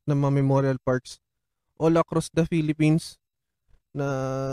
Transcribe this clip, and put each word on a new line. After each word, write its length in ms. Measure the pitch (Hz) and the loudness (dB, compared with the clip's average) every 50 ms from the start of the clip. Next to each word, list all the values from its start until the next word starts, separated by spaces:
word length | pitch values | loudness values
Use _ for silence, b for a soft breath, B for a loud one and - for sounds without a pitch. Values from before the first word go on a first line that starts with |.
| - | -2
ng 80 | - 143 | -2 0
mga 180 | 143 143 139 139 139 | 2 2 2 2 2
memorial 400 | 139 135 135 135 135 135 131 127 | 2 2 2 2 2 0 -2 -2
parks 400 | - 135 127 127 - - - - _ _ _ _ _ _ _ _ _ _ _ | -2 -2 -2 -2 -4 -8 -18 -20 _ _ _ _ _ _ _ _ _ _ _
all 160 | - 151 165 165 165 | -2 0 2 2 2
across 320 | 160 - 170 160 - - | 0 0 -2 -4 -4 -2
the 160 | - 165 170 | -2 -2 0
Philippines 720 | - 180 165 156 151 151 - 156 151 156 165 - - - _ _ _ _ _ _ _ _ _ _ _ _ _ _ _ | 0 0 -2 0 -2 0 2 2 4 4 2 0 -6 -14 _ _ _ _ _ _ _ _ _ _ _ _ _ _ _
na, 140 | - 139 139 139 139 131 135 131 131 135 135 135 | -8 -6 -4 -4 -4 -4 -4 -4 -4 -6 -6 -6